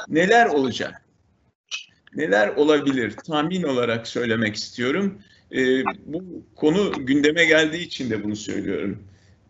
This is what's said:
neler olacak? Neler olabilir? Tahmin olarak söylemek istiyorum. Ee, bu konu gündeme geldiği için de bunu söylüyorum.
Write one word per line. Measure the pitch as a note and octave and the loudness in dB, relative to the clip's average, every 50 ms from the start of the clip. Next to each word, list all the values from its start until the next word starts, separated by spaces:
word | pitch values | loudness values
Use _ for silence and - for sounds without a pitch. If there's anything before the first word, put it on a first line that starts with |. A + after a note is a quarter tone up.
| - - | -10 -2
neler | - D#3 F3+ F#3+ A3+ A#3+ A#3 | 0 2 4 6 6 6 6
olacak? | G#3 D3 D3 C3+ B2+ G#2 - F2 C2+ - - - _ _ _ _ _ _ _ _ _ _ _ _ _ - - - - _ _ _ _ - | 6 4 2 0 0 -2 -4 -8 -8 -10 -14 -20 _ _ _ _ _ _ _ _ _ _ _ _ _ -14 -14 -14 -18 _ _ _ _ -6
Neler | C#3 D3+ E3+ G3 G#3 G#3+ G3 | -6 -2 2 2 2 2 2
olabilir? | C#3+ - D3 D3+ D3+ D3 C#3+ C#3 C3+ C3 A#2 G#2 G#2 - - | 2 2 4 4 4 4 2 0 0 0 -2 -2 -4 -8 -8
Tahmin | - D#3 D3+ D3 E3+ F#3 F#3 F3 | -4 -2 -2 0 0 -2 -2 -2
olarak | D3 C3 B2 A#2+ A#2 A2+ A2+ A#2 - | -2 0 0 0 0 -2 -4 -6 -6
söylemek | - B2 A#2+ A#2 A2 A2+ A2+ G#2 G2+ | -6 -4 -2 0 0 0 0 -2 -2
istiyorum. | - - - - - A#2+ B2+ C#3+ F3+ G3+ G3 G3 - - _ _ _ _ _ - | -6 -12 -12 -8 -4 -4 -2 0 0 -2 -2 -4 -8 -16 _ _ _ _ _ -4
Ee, | C3 C3 B2+ C3 C3 B2+ - - - - | 0 2 2 2 2 0 -2 -6 -8 -10
bu | - D3 E3+ F#3 F3+ - - - _ _ | -12 -10 -10 -10 -12 -14 -16 -18 _ _
konu | - - D3+ D#3+ G3 G#3 F#3+ - - C3+ | -2 0 2 2 2 0 0 -2 -4 -2
gündeme | B2 C3+ D3 C#3+ D3+ D#3 E3+ E3 | 0 2 2 4 2 4 4 4
geldiği | D#3+ D#3 D#3 D#3+ D#3 D3+ E3+ F3 | 4 6 4 4 2 -2 -6 -8
için | - - - C3+ A#2+ | -10 -8 -8 -6 -4
de | A2 G#2 G2+ | -4 -4 -4
bunu | G#2 G#2 | -6 -6
söylüyorum. | G#2 - G#2 G2 G2 - F#2+ F#2+ D2+ E2 G#2 F#2 - - - - _ _ _ _ _ _ _ | -6 -6 -6 -6 -6 -4 -4 -4 -4 -4 -6 -8 -10 -14 -20 -20 _ _ _ _ _ _ _